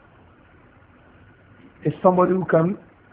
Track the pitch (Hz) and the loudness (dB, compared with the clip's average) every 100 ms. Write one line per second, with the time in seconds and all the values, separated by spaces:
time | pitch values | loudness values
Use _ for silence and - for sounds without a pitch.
0 | _ _ _ _ _ - - _ _ _ | _ _ _ _ _ -20 -20 _ _ _
1 | _ _ - - _ - - - 160 143 | _ _ -20 -20 _ -20 -20 -12 -8 -2
2 | 190 185 180 185 170 165 165 208 - _ | 0 2 2 0 0 0 0 -4 -12 _
3 | _ | _